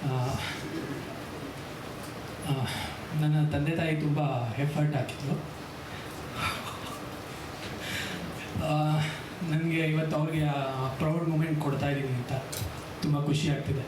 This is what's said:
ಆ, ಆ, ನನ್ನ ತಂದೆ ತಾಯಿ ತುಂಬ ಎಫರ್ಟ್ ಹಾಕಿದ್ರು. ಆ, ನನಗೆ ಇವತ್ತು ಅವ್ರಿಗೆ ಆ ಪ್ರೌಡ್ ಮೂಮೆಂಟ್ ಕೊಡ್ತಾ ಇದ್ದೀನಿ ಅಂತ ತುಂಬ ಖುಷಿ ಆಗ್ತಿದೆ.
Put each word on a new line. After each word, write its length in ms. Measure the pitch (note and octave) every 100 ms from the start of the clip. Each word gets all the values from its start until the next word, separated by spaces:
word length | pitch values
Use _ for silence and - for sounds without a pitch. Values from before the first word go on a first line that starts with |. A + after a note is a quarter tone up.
ಆ, 20 | C#3 B2+ A#2+ A2 - - D3+ D#3 D3+ C3+ B2+ B2+ - - C3+ C3+ - - - - - - - - -
ಆ, 180 | C3 A#2+ - - - - D#3
ನನ್ನ 280 | D3+ D3+ D3+
ತಂದೆ 280 | D3 D3 E3
ತಾಯಿ 200 | E3 D3+
ತುಂಬ 220 | D3+ C#3+ C#3+ B2+ A#2 A2
ಎಫರ್ಟ್ 380 | D3 D#3 D3+ C#3+
ಹಾಕಿದ್ರು. 380 | A#2+ - C#3 - - - - - - - - - - - - - - - - - - - - - - - - - - - - - - - - -
ಆ, 360 | D#3 D3+ D3+ D#3 D3+ - - - E3+
ನನಗೆ 300 | D#3 E3 D#3+
ಇವತ್ತು 360 | D#3+ D#3 D#3 D3+
ಅವ್ರಿಗೆ 300 | D3+ D#3 D3+
ಆ 420 | C#3+ C3+ C3 C3 -
ಪ್ರೌಡ್ 300 | D#3+ E3 E3
ಮೂಮೆಂಟ್ 320 | D#3 D#3+ D3+
ಕೊಡ್ತಾ 280 | C#3+ C3 C#3+
ಇದ್ದೀನಿ 180 | C#3 C3
ಅಂತ 240 | B2 A#2+ B2+ - - - - - -
ತುಂಬ 220 | D#3 C#3+
ಖುಷಿ 260 | D3+ - D#3+
ಆಗ್ತಿದೆ. 320 | B2+ - B2